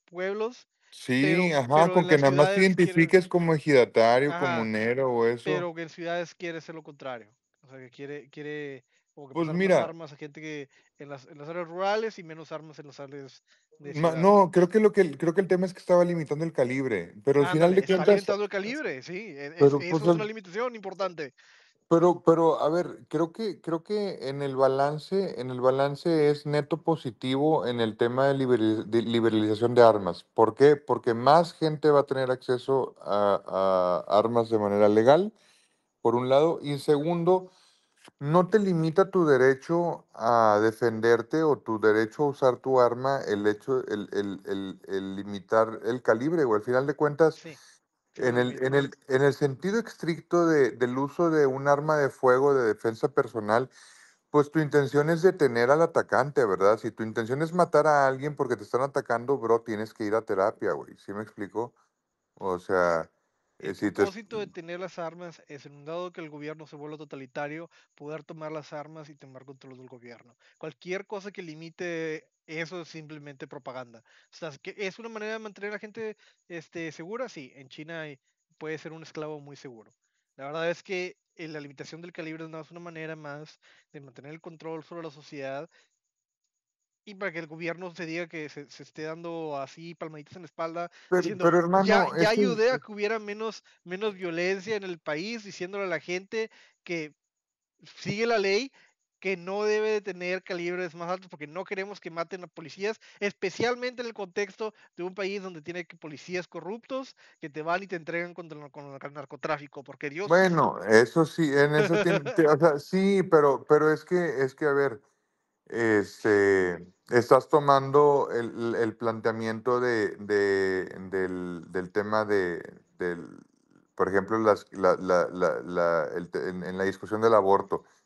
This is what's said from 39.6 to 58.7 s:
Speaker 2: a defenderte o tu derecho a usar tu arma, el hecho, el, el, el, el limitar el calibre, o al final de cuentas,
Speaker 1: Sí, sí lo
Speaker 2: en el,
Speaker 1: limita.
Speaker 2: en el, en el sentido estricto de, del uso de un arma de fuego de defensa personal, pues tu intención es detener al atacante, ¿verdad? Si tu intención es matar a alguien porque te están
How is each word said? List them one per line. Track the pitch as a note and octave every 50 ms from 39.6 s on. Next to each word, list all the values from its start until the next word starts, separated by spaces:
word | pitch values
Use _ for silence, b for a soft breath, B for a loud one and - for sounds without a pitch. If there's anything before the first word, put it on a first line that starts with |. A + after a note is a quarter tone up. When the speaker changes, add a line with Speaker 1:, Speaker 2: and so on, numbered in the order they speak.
| - - E3 F3 F3 E3 - - _ _ _
Speaker 2:
a | - A2 A#2 A#2+ A#2 A2+ G#2+ G#2 G#2
defenderte | A2 A2+ G#2+ - B2 A#2 A2 A2 A2 A#2 A#2 A2+ A#2 - - D#3 D#3+
o | D3+ C3+ G#2
tu | - A#2 A2 G#2
derecho | A2 A2 G#2+ A2 A2+ G#2+ - - D3
a | C#3+
usar | C3 - C#3 B2+ A#2+ -
tu | - C3 C3 B2+
arma, | A#2+ A#2 A#2 B2 C3 C3+ C#3 C3 - -
el | G#2 G2+ G#2
hecho, | G#2 G#2 - - C3+ C3 C3 - -
el, | G#2+ G#2 G2 -
el, | - G2+ G2+ G2+ F#2 - -
el, | G2+ G2 G2 G2 F#2+ F2+ - - -
el | G2 F#2+ G2 F#2+ F#2+
limitar | G2 G2 G#2 G2+ G2 - - A#2 A2+ A2 A2+ A2 - -
el | A2 B2 B2+
calibre, | - - A2 A2+ C3 D#3 F3 E3 C#3+
o | A#2+ G#2+
al | G#2
final | - B2 B2 B2+ C#3
de | D3 C#3+
cuentas, | - D#3 D3 D3 C#3 E3 D#3 D#3 -
Speaker 1:
Sí, | - E3 C#3+ - - _ _ _ _ _ _ _ _ _ _
sí | - -
lo | B2+
Speaker 2:
en | A#2+ B2
el, | B2 B2+ -
Speaker 1:
limita. | -
Speaker 2:
en | C3 C3+ C#3
el, | C#3+ C#3 - - _ _ -
en | C3 C3
el | C#3+ C#3+ B2+
sentido | - D3 C#3 C3+ - - F#3+ G#3 A#3
estricto | A3+ - - - - D#3+ E3 E3 - - F3 F3 E3+
de, | E3 D#3+ D3 C3 A2+
del | - A#2 B2 A#2+ B2+ C3+
uso | C#3 C#3 - - F3 E3
de | D#3+ D3+ C#3+
un | C3+ B2+ C3+ C#3 C#3+
arma | C#3+ C#3+ D3 D#3 D#3
de | D3 C#3 B2+
fuego | - - - B2+ B2+ C3 C#3 C#3+ C#3
de | C3 A#2+
defensa | G#2+ G#2+ - - A2+ A2+ - - D3 -
personal, | C#3+ C3+ - - A2+ G#2 G#2 A2 A#2+ C3 - b b b b b b b b b b b -
pues | - D3 C#3 D3
tu | - D#3+
intención | D#3 C#3 D3 D3 C#3 B2 C#3 C#3+ D3 D#3+
es | E3+ D#3+
detener | F3 F#3 F3+ F3+ D3+ B2+ A#2 A#2 A#2+ B2
al | C#3+ D#3+
atacante, | E3+ E3 - B2+ G#2 - G2+ A2+ C3+ C#3+ - D3 B2
¿verdad? | G2+ F#2 F2 F#2+ G2+ A2+ A#2
Si | - A2+
tu | - - A2+
intención | A2 G#2 A#2 A2+ G#2+ C3 C#3+
es | E3 D#3+ E3+
matar | F3+ E3+ E3+ - D3 D3
a | D#3 D3 C#3+ C3+ C3+
alguien | C3 C3 C#3 D3+ C#3+
porque | C3+ C#3 A#2+ A#2+
te | G2+ G#2
están | -